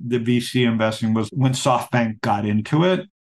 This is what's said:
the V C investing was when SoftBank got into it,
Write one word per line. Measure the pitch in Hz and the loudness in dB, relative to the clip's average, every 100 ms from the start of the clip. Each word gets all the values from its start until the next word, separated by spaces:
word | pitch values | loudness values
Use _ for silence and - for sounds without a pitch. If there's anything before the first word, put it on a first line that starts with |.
| 120 | -4
the | 123 | -2
V | 113 123 | 0 0
C | 120 127 | 0 0
investing | 120 113 110 110 113 | 2 2 0 0 0
was | 110 110 | 0 -2
when | - 131 | 0 0
SoftBank | 131 143 123 - 123 113 107 | 0 0 0 0 -2 -2 -2
got | 120 104 104 | -2 -2 0
into | 104 104 151 | -2 0 2
it, | 180 185 - _ | 2 0 -4 _